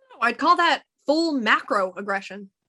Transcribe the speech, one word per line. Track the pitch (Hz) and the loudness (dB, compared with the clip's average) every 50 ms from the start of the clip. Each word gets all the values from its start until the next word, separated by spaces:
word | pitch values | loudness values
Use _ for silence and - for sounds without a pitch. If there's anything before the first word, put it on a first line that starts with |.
| _ _ | _ _
No, | 480 294 | -8 -4
I'd | 220 240 233 | -2 -2 -2
call | - 269 320 359 | 2 2 2 4
that | 359 339 330 277 - - _ _ _ _ | 4 4 2 0 0 -4 _ _ _ _
full | - 294 320 339 330 294 262 | 0 0 0 0 0 -2 0
macroaggression. | 214 214 262 320 - - 269 208 190 190 180 196 202 202 196 196 196 - 190 202 202 196 _ _ _ | 2 2 2 2 0 -2 -2 -2 -2 -2 -6 -8 -6 -6 -6 -6 -6 -10 -14 -16 -16 -18 _ _ _